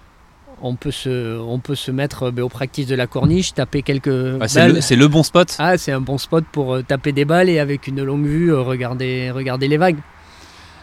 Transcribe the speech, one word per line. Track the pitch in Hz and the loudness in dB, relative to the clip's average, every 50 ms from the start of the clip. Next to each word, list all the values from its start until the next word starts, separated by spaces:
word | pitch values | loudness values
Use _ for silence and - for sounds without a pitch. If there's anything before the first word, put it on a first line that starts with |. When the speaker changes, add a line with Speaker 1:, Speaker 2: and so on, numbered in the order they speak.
| - _ _ _ _ _ _ _ _ 277 262 - | -20 _ _ _ _ _ _ _ _ -20 -20 -10
Speaker 1:
on | - 123 123 | -8 -8 -8
peut | - - 147 | -6 -6 -8
se, | - - - 135 127 123 117 113 113 117 | -8 -6 -4 -4 -4 -4 -4 -6 -6 -8
on | 117 117 120 127 | -6 -6 -6 -6
peut | - - 143 | -4 -6 -8
se | - - 135 | -6 -4 -4
mettre, | 131 135 143 143 - - 135 | -4 -2 -2 -4 -4 -4 -4
euh, | 123 | -4
ben, | 123 123 | -2 -2
aux | 123 127 | -4 -4
practices | - - 135 123 - 147 135 | -4 -6 -8 -6 -4 -6 -4
de | 123 135 | -2 0
la | 127 123 | -2 -2
Corniche, | - - 131 131 147 165 185 180 - - | -2 -2 0 2 2 2 2 0 -2 -2
taper | 151 131 - - 143 | -4 -4 -2 -4 -4
quelques | - - 139 135 - 143 131 127 131 131 131 131 | -2 -2 -4 -2 0 -2 -2 0 -2 -4 -4 -4
Speaker 2:
Ah, | 110 | -4
c'est | 110 139 156 | 0 4 6
Speaker 1:
balles. | 170 175 170 | 6 6 6
Speaker 2:
le, | 165 | 4
c'est | 147 - 131 | 2 2 4
le | 120 143 | 6 6
bon | 151 147 165 151 | 6 6 4 2
spot. | - - 175 180 - - - | 4 4 4 2 2 0 -2
Speaker 1:
Ah, | 147 175 185 | 0 0 2
c'est | - - 143 | 0 0 -2
un | 135 131 | -4 -4
bon | 131 127 139 | -4 -4 -4
spot | 135 - - 160 165 160 - | -6 -4 0 0 0 0 -2
pour, | - 147 135 127 127 | -4 -4 -2 -2 -2
euh, | 131 127 | -4 -2
taper | - 139 127 - 151 | -2 -4 -2 -2 -2
des | 135 139 143 | 0 0 2
balles | 147 165 175 185 185 | 2 4 4 4 4
et | 170 151 | 4 2
avec | 147 139 143 135 - | 2 0 -2 -4 -4
une | 135 135 139 139 | -6 -6 -4 -4
longue | 135 139 147 147 | -2 -2 -2 0
vue, | 143 147 165 175 170 156 | 0 0 2 2 4 4
euh, | 131 | 2
regarder, | 123 127 131 123 123 117 127 127 131 131 131 127 127 127 | 2 0 -2 -4 -4 -4 -4 -4 -4 -4 -4 -4 -4 -4
regarder | 123 135 131 131 123 131 135 | -6 -4 -4 -4 -2 -2 0
les | 139 151 | 2 2
vagues. | 151 180 185 160 147 - - - - - - - - - - - - - - - - | 4 4 2 2 0 -6 -16 -20 -20 -20 -20 -20 -20 -20 -20 -20 -20 -20 -20 -20 -20